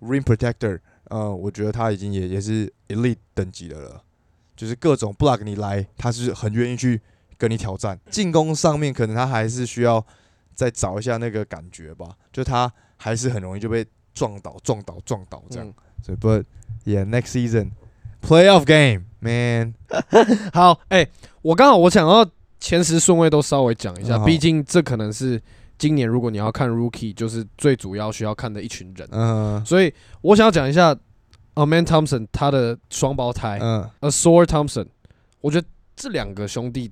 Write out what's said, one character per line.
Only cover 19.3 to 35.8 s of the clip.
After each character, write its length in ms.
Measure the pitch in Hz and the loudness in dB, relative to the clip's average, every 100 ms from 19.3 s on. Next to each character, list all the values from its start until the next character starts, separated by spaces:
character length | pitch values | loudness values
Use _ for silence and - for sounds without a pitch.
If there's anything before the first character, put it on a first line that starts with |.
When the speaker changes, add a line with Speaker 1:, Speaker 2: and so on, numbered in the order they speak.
| 120 120 117 113 113 - - - | -2 0 -2 -4 -8 -8 -6 4
Speaker 2:
<laughs> 380 | 226 214 214 208 | 4 6 2 0
好， 260 | 170 180 165 - | 4 6 6 2
欸， 200 | 190 156 - - _ | 2 2 -4 -20 _
我 140 | 156 | 0
刚 140 | 170 277 | 6 8
好 80 | 214 | 8
我 120 | 175 | 6
想 180 | 190 160 | 6 6
要 220 | 214 190 _ _ _ | 6 4 _ _ _
前 240 | - 170 | -2 0
十 160 | 156 165 | 2 2
顺 180 | 170 170 | 4 4
位 140 | 165 | 4
都 100 | 151 | 2
稍 220 | 139 139 | 0 0
微 120 | 123 | 0
讲 200 | 117 104 90 | -2 -8 -8
一 40 | |
下， 120 | 113 113 | -2 2
Speaker 1:
嗯， 40 | |
好。 60 | 107 | 2
Speaker 2:
毕 100 | 160 | 2
竟 260 | 160 156 | 2 0
这 180 | 139 175 | 0 0
可 140 | 151 120 | 0 -4
能 160 | 107 | -6
是 280 | 107 131 117 - - - _ | -6 -4 -6 -8 -20 -20 _
今 160 | 151 | 0
年 120 | 151 117 | 0 0
如 140 | 120 | 0
果 100 | 117 | -2
你 60 | 107 | -4
要 140 | 110 | -6
看 180 | - 127 | -2 -2
rookie， 460 | 117 120 - 113 | -2 -4 -6 -10
就 140 | 95 113 | -6 -6
是 180 | 113 107 - | -6 -10 -2
最 200 | 147 131 | 0 0
主 180 | 95 | -4
要 160 | 101 107 | -8 -8
需 140 | 107 | -6
要 100 | 107 | -6
看 180 | 107 120 | -6 -8
的 80 | 104 | -10
一 60 | 110 | -12
群 260 | - 90 92 | -14 -16 -18
人。 120 | - | -8
Speaker 1:
嗯。 520 | 110 113 110 107 104 | -2 0 0 -2 -4
Speaker 2:
所 160 | 110 180 | 0 2
以 120 | 180 - _ - | 2 -2 _ -4
我 140 | 156 | 4
想 100 | 208 | 6
要 60 | 220 | 6
讲 180 | 170 135 | 4 2
一 40 | |
下 220 | 156 170 143 _ _ _ _ _ | 4 4 2 _ _ _ _ _
Amen 320 | - 147 165 170 | -2 2 2 2
Thompson 400 | 165 156 131 110 | 2 2 -4 -6
他 180 | - 143 | -2 0
的 260 | 139 117 120 _ | 0 0 -4 _
双 260 | - 135 139 | -4 -4 -2
胞 160 | 123 | -6
胎， 260 | 123 110 101 | -6 -6 -4
Speaker 1:
嗯。 260 | 113 110 107 _ | -4 -4 -6 _
Speaker 2:
Ausar 440 | 147 - 170 170 | -4 2 6 6
Thompson， 420 | 170 156 147 117 - _ _ _ _ _ | 6 2 -2 -6 -10 _ _ _ _ _
我 100 | 143 | -2
觉 100 | 156 | -2
得 60 | 170 - | -4 -18